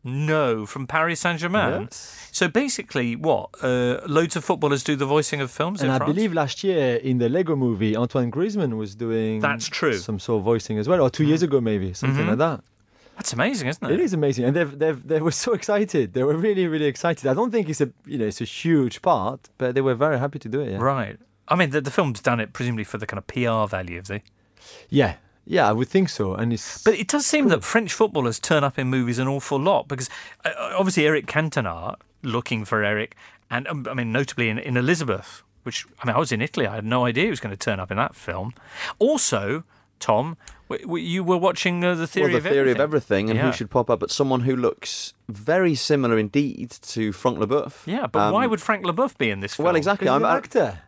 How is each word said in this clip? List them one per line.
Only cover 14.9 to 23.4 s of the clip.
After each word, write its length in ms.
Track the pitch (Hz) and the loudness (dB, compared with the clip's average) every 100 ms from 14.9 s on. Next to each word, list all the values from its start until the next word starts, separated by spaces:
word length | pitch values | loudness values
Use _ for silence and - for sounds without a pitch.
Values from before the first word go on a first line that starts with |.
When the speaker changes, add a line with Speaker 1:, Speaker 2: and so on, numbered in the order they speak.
| 143 143 | -2 -2
Speaker 2:
they 120 | 156 | 0
were 100 | 160 | 0
so 220 | - - | 0 0
excited. 580 | 220 - 202 202 160 107 | -2 0 0 2 0 0
They 100 | 127 | 0
were 140 | 135 160 | 2 2
really, 300 | 214 196 175 | 2 2 0
really 160 | 156 151 | 2 0
excited. 400 | 127 170 170 131 | 0 -2 0 0
I 60 | |
don't 160 | 135 240 | 2 2
think 180 | 226 160 | 0 -2
it's 120 | 151 | 0
a, 100 | 135 _ | -2 _
you 140 | - 143 | -8 -4
know, 80 | 107 | -2
it's 140 | - | -4
a 20 | |
huge 560 | 113 - 165 160 123 - | -8 -4 2 4 2 0
part, 460 | 185 139 98 131 - _ | 2 2 0 -6 -14 _
but 160 | 127 | 0
they 60 | 127 | 2
were 140 | 135 | 2
very 240 | 120 151 131 | 2 2 2
happy 200 | 139 147 | -2 -6
to 100 | 113 | -6
do 120 | 131 | -4
it. 120 | 131 | -4
Yeah. 60 | 98 | 0
Speaker 1:
Right. 400 | 127 135 104 - _ _ - | 0 0 -6 -10 _ _ -2
I 80 | 165 | 2
mean, 140 | 160 | 2
the, 100 | 147 | 0
the 100 | 139 | 0
film's 300 | 160 156 110 | 0 0 0
done 180 | - 120 | 0 0
it 120 | 107 | -2
presumably 320 | - 123 113 | -4 -4 -2
for 140 | 104 110 | -6 -8
the 80 | 101 | -8
kind 120 | 98 | -8
of 80 | - | -8
P 200 | - | -2